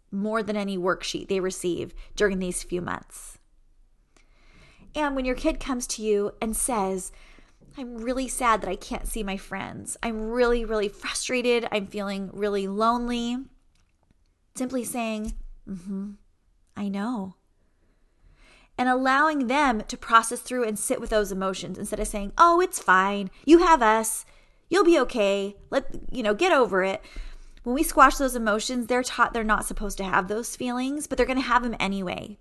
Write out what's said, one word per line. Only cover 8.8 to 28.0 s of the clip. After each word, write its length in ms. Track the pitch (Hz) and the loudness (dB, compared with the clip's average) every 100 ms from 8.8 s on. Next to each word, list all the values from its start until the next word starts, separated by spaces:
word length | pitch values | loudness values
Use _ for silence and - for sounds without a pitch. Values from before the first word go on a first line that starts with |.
| - 240 - | -8 -8 -6
see 140 | 226 | -6
my 160 | 196 190 | -4 -6
friends. 580 | - 196 - 180 202 - | -8 -10 -10 -12 -12 -6
I'm 280 | 233 220 220 | -6 -4 -4
really, 360 | 247 240 240 220 | 2 2 2 0
really 240 | 214 202 | -2 -2
frustrated. 760 | - - - - 247 240 240 220 | -4 -8 -6 -2 0 2 0 0
I'm 140 | 214 196 | -4 -4
feeling 420 | 208 196 196 190 | -8 -6 -6 -8
really 340 | 196 208 202 196 | -4 -2 -2 -2
lonely." 680 | 202 226 240 240 240 233 247 269 _ _ _ _ _ _ _ _ _ _ | 0 2 2 -2 -4 -2 -6 -8 _ _ _ _ _ _ _ _ _ _
Simply 300 | - 254 254 | -8 -4 -4
saying, 480 | 220 247 226 214 220 - - - - | -4 -4 -4 -4 -6 -8 -12 -16 -14
"Mm-hmm, 440 | 185 190 196 202 202 _ _ _ _ _ - | -12 -8 -8 -8 -14 _ _ _ _ _ -8
I 120 | 202 | -6
know." 480 | 196 220 233 190 - _ _ _ _ _ _ _ _ - _ - - _ - | -4 -4 -6 -8 -14 _ _ _ _ _ _ _ _ -20 _ -20 -20 _ -2
And 120 | 254 | 2
allowing 560 | 254 262 269 311 294 233 | 2 4 4 4 2 0
them 360 | 277 277 214 - | 2 2 2 -4
to 80 | 247 | -10
process 440 | - 226 233 247 | 6 6 6 -8
through 240 | - 254 | -6 -2
and 140 | 220 208 | -2 -2
sit 220 | - - | -4 -4
with 80 | 233 | 0
those 240 | 220 196 | 0 0
emotions 460 | 190 190 185 175 185 | -2 -4 -4 -8 -8
instead 220 | 202 208 | -6 -4
of 60 | 214 | -4
saying, 260 | 208 202 - | -4 -4 6
"Oh, 240 | 339 339 | 8 8
it's 180 | 370 - | 2 0
fine. 520 | - 185 196 202 190 - - | 4 4 4 -2 -6 -4 8
You 140 | 339 | 8
have 200 | 349 311 | 10 6
us. 460 | 220 220 220 - - - _ _ - | 6 4 0 -6 -10 -20 _ _ 0
You'll 160 | 381 | 4
be 160 | 330 320 | 6 6
okay. 560 | 247 240 196 202 196 - - | 4 2 2 2 -2 -10 -4
Let, 160 | 269 - - - | -2 -2 -6 -6
you 120 | 254 | -2
know, 120 | 214 | 0
get 180 | 208 359 | 2 4
over 320 | 285 208 185 | 4 4 2
it." 180 | 190 190 - - - - - - | 0 -4 -10 -14 -12 -14 -18 -12
When 140 | 240 269 | -4 0
we 60 | |
squash 320 | 320 311 | 2 6